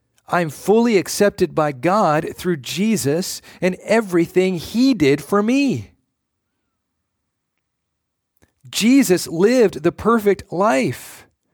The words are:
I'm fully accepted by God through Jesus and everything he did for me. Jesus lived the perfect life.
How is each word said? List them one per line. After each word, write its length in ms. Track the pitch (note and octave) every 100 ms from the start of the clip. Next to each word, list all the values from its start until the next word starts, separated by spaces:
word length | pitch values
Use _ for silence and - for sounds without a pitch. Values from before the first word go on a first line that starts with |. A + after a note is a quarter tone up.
| _ _ -
I'm 220 | F3 E3
fully 480 | B2+ - G#3+ A#3 G#3
accepted 580 | - - G3+ - F3
by 180 | C#3+ D3+
God 540 | C3+ D#3 G3+ F#3+ D3+ E3
through 240 | - F3+ E3+
Jesus 840 | A#2+ C#3 G#3+ G3+ B2 D#3 F#3+ - - -
and 140 | F3+ F#3
everything 760 | - A3 G#3+ F3 E3+ - F#3 F3+
he 380 | - A3 C4
did 280 | A#3 C#3+ D3
for 200 | - G3+
me. 480 | G#3+ C4 C#4 D3 G2 _ _ _ _ _ _ _ _ _ _ _ _ _ _ _ _ _ _ _ _ _ _ _ _ _ _ _ B2+
Jesus 580 | - G#3+ C#4 B3+ F3+ -
lived 540 | E3 G3+ B3+ G#3+ -
the 100 | D3+
perfect 580 | - G3+ A#3 G3+ F#3+ -
life. 760 | E3 G3+ B3+ G#3+ B2 - - - _ _